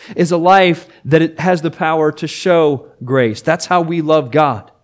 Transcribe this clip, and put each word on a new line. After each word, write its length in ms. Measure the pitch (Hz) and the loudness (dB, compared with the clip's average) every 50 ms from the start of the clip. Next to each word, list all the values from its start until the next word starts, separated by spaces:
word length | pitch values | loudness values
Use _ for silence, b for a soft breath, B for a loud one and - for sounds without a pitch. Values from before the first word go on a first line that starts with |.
| B B B | B B B
is 160 | - 175 151 | -2 0 0
a 60 | 175 | 0
life 500 | 165 170 180 196 196 185 175 160 - - b b b - | 2 4 4 4 4 4 2 0 -2 -6 b b b -2
that 180 | 131 160 160 | 0 2 2
it 180 | 165 160 160 - | 2 0 -4 -4
has 220 | 160 185 180 160 | -2 0 0 0
the 100 | 160 156 | -2 -6
power 400 | - - 165 160 160 160 156 151 | -6 -4 -4 -2 -2 0 -2 -2
to 160 | 151 - 165 151 | -4 -6 -8 -10
show 640 | - - - 185 170 165 160 147 139 120 - - _ - | -8 -4 0 2 2 4 2 2 0 -2 -6 -14 _ -14
grace. 400 | 131 123 135 131 120 110 104 - | -6 -2 0 0 0 0 -2 -4
That's 240 | - 156 170 - - | -2 -2 -2 -2 -2
how 140 | - 180 175 | -2 0 0
we 200 | 165 160 170 165 | 0 -2 -4 -2
love 300 | 151 156 156 156 135 117 | 0 2 2 0 0 0
God. 400 | 127 156 151 139 117 101 - - _ _ | 0 0 2 0 -2 -4 -10 -16 _ _